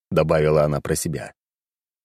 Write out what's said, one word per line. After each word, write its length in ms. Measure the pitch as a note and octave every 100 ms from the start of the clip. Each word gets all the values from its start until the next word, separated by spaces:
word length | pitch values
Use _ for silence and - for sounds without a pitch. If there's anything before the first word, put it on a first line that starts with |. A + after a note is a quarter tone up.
| _
добавила 520 | E2 D#2 D#2+ D2+ D2+
она 160 | D2+ C#2+
про 160 | - D#2
себя. 380 | E2+ C#2 - - _ _ _ _ _ _